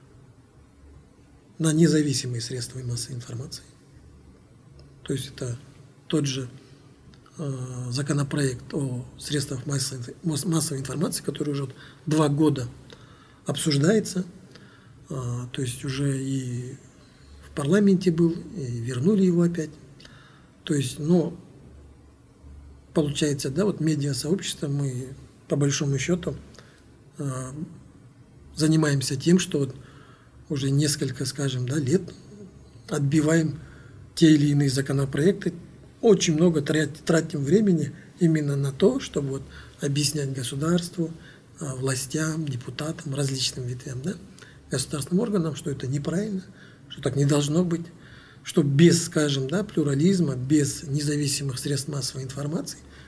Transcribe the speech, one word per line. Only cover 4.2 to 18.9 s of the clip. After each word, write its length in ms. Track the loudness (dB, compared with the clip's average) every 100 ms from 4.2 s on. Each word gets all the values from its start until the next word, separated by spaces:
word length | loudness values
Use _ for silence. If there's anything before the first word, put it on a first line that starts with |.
| -20 -20 -20 -20 -20 -20 -20 -14
То 100 | -6
есть 180 | -6 -6 -8
это 220 | -8 -8 -14 -20 -20 -20 -4
тот 180 | -2 0
же, 240 | -4 -8 -14 -20 -20 -20 -20 -20 -20 -20 -10
э, 500 | -8 -8 -8 -10 -6
законопроект 840 | -4 0 0 0 0 0 -2 -6
о 320 | -4 -4 -6 -10 -14
средствах 460 | -4 -4 -2 -6 -4
массовой 360 | -4 -4 -8
инф-, 140 | -12 -6
мас-, 220 | -4 -2 0
массовой 340 | 0 0 -4
информации, 440 | -6 -4 -2 -2
который 260 | -6 -4 -4
уже 140 | -4
вот 120 | -6 -10 -20 -12 0
два 240 | 2 4
года 380 | 4 2 2 -4 -12 -20 -20 -20 -20 -20 -12 -6
обсуждается, 800 | -2 0 2 4 4 2 -4 -6 -12 -20 -20 -20 -20 -20 -20 -10
э, 40 | -8 -6 -6 -8
то 100 | -6
есть 220 | -6 -6 -6
уже 320 | -2 -2 -2
и 540 | -2 -4 -4 -6 -8 -14 -20 -20 -20 -20 -20 -20 -12
в 60 | -4
парламенте 560 | 2 4 6 4 4
был, 200 | 4 2 2 -8 -8
и 240 | -6 -6
вернули 440 | -4